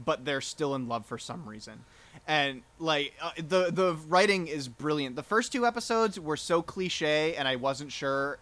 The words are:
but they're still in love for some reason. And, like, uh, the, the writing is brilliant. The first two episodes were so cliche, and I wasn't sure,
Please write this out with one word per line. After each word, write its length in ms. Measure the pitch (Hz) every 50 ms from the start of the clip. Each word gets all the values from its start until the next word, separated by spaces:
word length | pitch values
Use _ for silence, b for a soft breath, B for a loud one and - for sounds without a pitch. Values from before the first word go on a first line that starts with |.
| 123
but 200 | 160 151 - 127
they're 160 | 147 139 135
still 340 | - - - - 151 139 139
in 120 | 131 123
love 200 | 117 117 113 104
for 100 | - 120
some 260 | 113 - - 117 175 156 107
reason. 360 | 107 110 - 110 110 120 117 b b b b b b b b
And, 340 | 156 156 151 143 139 131 127 - _ _
like, 380 | - 165 160 151 147 143 135 - 135
uh, 120 | 160 165 -
the, 340 | 165 160 147 185 185 185 175
the 240 | 156 180 185 180 165 156 156
writing 400 | 156 165 180 208 202 196 185 170
is 200 | 151 151 147 131
brilliant. 480 | 123 110 - 131 151 151 147 139 127 123
The 80 | 147 139
first 280 | - 208 226 240 -
two 140 | - 247 240
episodes 540 | 233 233 233 - - 233 226 226 214 - 190
were 180 | 156 151 151
so 240 | - - - 170 170
cliche, 720 | 165 - - 196 185 175 - - 160 151 151 151 156 160 170
and 120 | - 139
I 80 | 131 131
wasn't 360 | 123 127 139 135 127 147 139
sure, 460 | - - 147 135 139 139 139 143 139 -